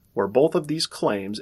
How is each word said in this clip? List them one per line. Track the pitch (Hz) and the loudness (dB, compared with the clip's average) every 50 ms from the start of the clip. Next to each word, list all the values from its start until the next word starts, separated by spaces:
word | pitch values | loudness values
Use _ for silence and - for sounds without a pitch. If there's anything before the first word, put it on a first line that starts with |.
| _ _ - | _ _ -4
where | - 101 98 | -2 -2 2
both | 107 123 147 165 160 | 4 4 4 4 4
of | 180 156 135 | 0 -2 -2
these | 151 165 165 - | -4 -4 -4 -6
claims | - - - 147 107 101 95 98 104 110 | -6 -2 -2 -2 0 -2 -4 -6 -8 -10